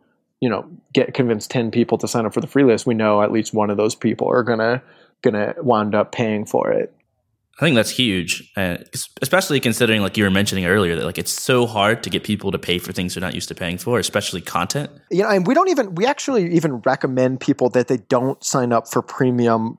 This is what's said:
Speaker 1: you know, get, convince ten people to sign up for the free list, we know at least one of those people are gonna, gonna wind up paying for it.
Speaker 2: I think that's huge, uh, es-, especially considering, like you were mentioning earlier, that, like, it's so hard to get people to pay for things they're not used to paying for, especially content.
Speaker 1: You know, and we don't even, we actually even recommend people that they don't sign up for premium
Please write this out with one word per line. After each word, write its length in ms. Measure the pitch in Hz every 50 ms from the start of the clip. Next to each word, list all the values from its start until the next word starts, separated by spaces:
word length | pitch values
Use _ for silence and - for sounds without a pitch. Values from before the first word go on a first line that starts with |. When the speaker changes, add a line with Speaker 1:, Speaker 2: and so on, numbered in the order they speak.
| _ _ _ _ _ _ _ _
Speaker 1:
you 80 | 131 123
know, 180 | 202 - - - - - _ _ -
get, 180 | 131 123 -
convince 340 | - - 127 117 113 104 -
ten 240 | - - 127 113 110
people 280 | 101 120 120 - 117 -
to 100 | - 107
sign 160 | - 120 110
up 80 | 101
for 80 | - 120
the 60 | 165
free 180 | - - 139 139
list, 220 | 123 110 98 -
we 80 | 127 117
know 260 | 110 110 107 104 101
at 100 | 104 104
least 220 | 110 110 107 -
one 160 | - 107 104 104
of 80 | 101
those 180 | 104 107 117 -
people 360 | - - 110 - - - -
are 120 | - 123
gonna, 400 | 113 117 117 110 113 117 123 131 - _ _ _ _ _ _ _
gonna 320 | - 127 107 104 104 - - -
wind 360 | 160 120 117 107 107 104 104
up 180 | 104 101 -
paying 340 | - - 117 110 107 104 107
for 240 | - - - - -
it. 240 | 101 - - - - _ _ _ _ _ _ _ _ _ _ _ _ -
Speaker 2:
I 60 | 139
think 100 | 170 135
that's 160 | 113 104 -
huge, 600 | - - 127 110 95 90 85 87 - - - - _
uh, 220 | 104 95 90 87 - - - -
es-, 160 | - - - _ -
especially 400 | - - 180 185 185 - 147 131
considering, 400 | - 120 107 - 127 110 110 107
like 160 | 98 95 -
you 80 | 107 104
were 60 | 98
mentioning 340 | 95 98 101 - 101 95 90
earlier, 320 | 87 98 107 95 85 85
that, 80 | 78 -
like, 140 | 82 87 -
it's 140 | 87 -
so 340 | - - - - 131 123 120
hard 360 | 110 110 104 101 107 117 117 -
to 40 | -
get 160 | 92 87 -
people 260 | - 104 101 - 98
to 60 | 90 87
pay 200 | - - 90 87
for 140 | - -
things 220 | 92 98 90 90 -
they're 60 | 85
not 140 | 92 87 -
used 140 | 85 - -
to 60 | 82
paying 220 | - 92 85 90
for, 220 | 87 - 120 123 107
especially 420 | 87 - - 104 - - - 85
content. 500 | - - - 87 90 - - 143 147 - - - _ _
Speaker 1:
You 140 | 175 180 208
know, 40 | 226
and 180 | 202 190 175
we 60 | 202
don't 160 | 277 330 381 381
even, 260 | 330 277 220 196 175
we 120 | 165 214
actually 480 | 269 294 - - 285 262 220 175 170 175
even 220 | 151 160 156 127
recommend 640 | 113 - 131 135 - - 135 127 127 127 127 131 127
people 280 | - - 131 - 131 120
that 180 | 113 127 120 -
they 100 | 131 117
don't 440 | - _ 135 120 127 135 135 -
sign 300 | - - - 135 123 123
up 160 | 117 113 - -
for 140 | - 127
premium 760 | 120 - - - 135 127 123 120 120 117 113 113 110 117 -